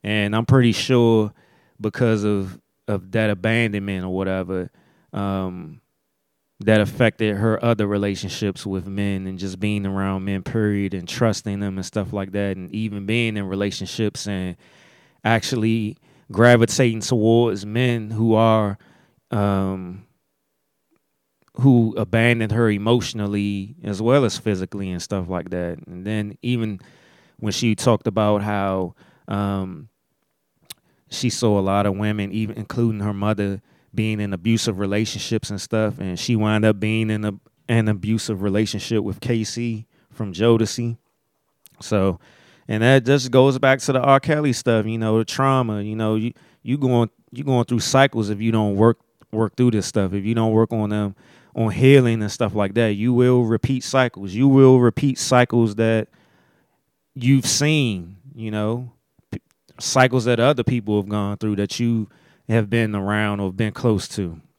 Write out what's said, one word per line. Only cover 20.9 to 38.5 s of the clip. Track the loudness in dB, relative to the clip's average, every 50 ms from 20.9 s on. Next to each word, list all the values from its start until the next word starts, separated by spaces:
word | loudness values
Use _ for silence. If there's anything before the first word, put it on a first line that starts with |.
| _ _ _ _ _ _ _ _ _ _ _ _ _
who | 2 4 6 6 6 4 2 0
abandoned | -4 -4 -2 0 2 4 4 4 2 0 -2 0
her | 2 2 2
emotionally | 2 0 2 2 2 2 0 -4 -6 -6 -4 -4 -2 -2 -2 -2 -4 -6 -8 -10 -14 -12 -8
as | -8 -6 -4 0
well | 2 2 2 2
as | 0 -2 -4
physically | -4 -4 -2 -2 -4 -8 -8 -8 -8 -6
and | -8 -8 -6
stuff | -6 -6 -6 -4 -4
like | -6 -8 -6 -6
that. | -8 -6 -6 -6 -8 -10 -14
And | -18 -16 -12 -8
then | -6 -4 -4 -4 -6 -10 -10 -6
even | -4 -2 -2 -2 -4 -6 -8 -14 -20 _ _ _ _ _ _ _ _ _ _
when | -6 -6 -4
she | -2 0 0 0
talked | 2 2 2 2 2 0
about | -2 -2 0 2 2 2 0 0
how, | -2 -4 -2 -2 -2 -2 -2 -4 -6 -8 _ _ _ _ _ _ -8
um, | -6 -4 -2 -2 -4 -4 -6 -8 -10 -14 -18 -20 _ _ _ _ _ _ _ _ _ _ _ _ _ _ _ _ -20 _ _ _ _ _ _ _
she | -10 -4 -4 -4
saw | -2 0 0 2 2 2
a | 2
lot | 2 0 0 0
of | 0 -2
women, | -2 -4 -4 -2 -4 -6 -6 -4
even | -6 -6 -6 -6
including | -10 -12 _ -4 -2 -2 0 -2 -2
her | -4 -6 -4
mother, | -2 0 -2 0 0 -2 -4 -4 -6 _ _ _ _ _ _ -4
being | -4 -2 -2 -2 -4
in | -4 -6 -6
abusive | -4 0 0 0 0 0 -2 -4 -4
relationships | -4 -2 -2 -2 -2 -4 -6 -10 -6 -4 -4 -4 -4 -6
and | -10 -10
stuff, | -8 -4 -2 -2 -2 -2 -4 -6
and | -8 -8 -8 -8
she | -2 -2 0
wound | 0 2 2 2 2 2
up | 2 2 2
being | -2 -4 -2 -2 -2 -2
in | -2 -4 -4
a, | -6 -6 -8 _ _ _ _ _ 0
an | 0 2 2 2
abusive | 0 -2 -2 -2 -2 -2 -2 -4 -6 -2 -2
relationship | 0